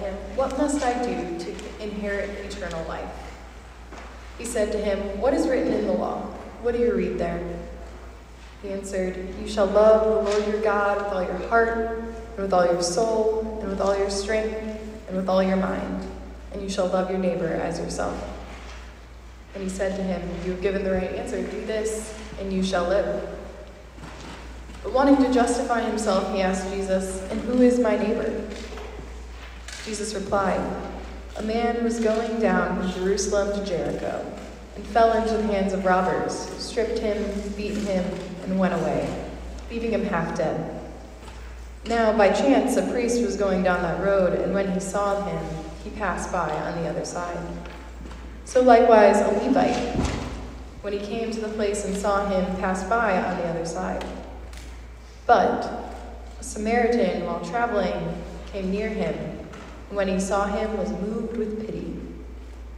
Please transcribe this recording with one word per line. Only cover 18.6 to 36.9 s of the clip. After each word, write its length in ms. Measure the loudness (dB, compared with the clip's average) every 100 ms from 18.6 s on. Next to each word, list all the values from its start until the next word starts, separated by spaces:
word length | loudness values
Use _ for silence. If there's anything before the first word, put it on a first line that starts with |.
| -14 -14 -16 -18 -18 -18 -20 -20 -14
And 100 | -8
he 60 | -6
said 260 | -2 -2 0
to 80 |
him, 180 | -2 -2 -4 -6
"You 80 | -4
have 100 | 0
given 220 | 0 0
the 80 | 2
right 220 | 0 0
answer. 280 | -4 -4 -4
Do 240 | -4 -6 -4
this, 480 | -2 0 -2 -6 -10 -12 -8
and 100 | -4
you 100 | 0
shall 280 | 2 2 2
live." 360 | 2 2 -2 -4 -8 -12 -14 -16 -18 -18 -16 -14 -14 -14 -14 -14 -14 -14 -10
But 80 | 0
wanting 240 | 4 8 8
to 80 | 8
justify 480 | 6 4 2 2 0
himself, 500 | 0 0 2 2 2
he 80 | 2
asked 280 | 2 0 -2
Jesus, 480 | -2 0 0 0 -4 -4
"And 80 | -4
who 220 | 0 6
is 180 | 8 8
my 160 | 4 4
neighbor?" 380 | 2 0 0 -4 -6 -10 -10 -12 -12 -12 -12 -14 -14 -16 -16 -16 -14 -12 -8
Jesus 280 | -6 -4
replied, 460 | -4 -2 0 2 0 -2 -6 -8 -10 -10 -12 -12 -8
"A 40 |
man 440 | -2 0 0 2 0
was 160 | 2
going 400 | 2 2 0 2
down 340 | 2 2 2 0
from 160 | -2
Jerusalem 680 | 0 0 0 2 2 2 -2
to 80 | -2
Jericho 600 | -2 -2 -4 -4 -4 -8 -10 -12 -14 -14 -12
and 100 | 0
fell 260 | 4 6
into 240 | 6 2 2
the 60 |
hands 280 | 2 2 2
of 140 | 2 4
robbers, 640 | 4 4 2 0 -4 -6
who 100 | -8
stripped 400 | -6 -2 0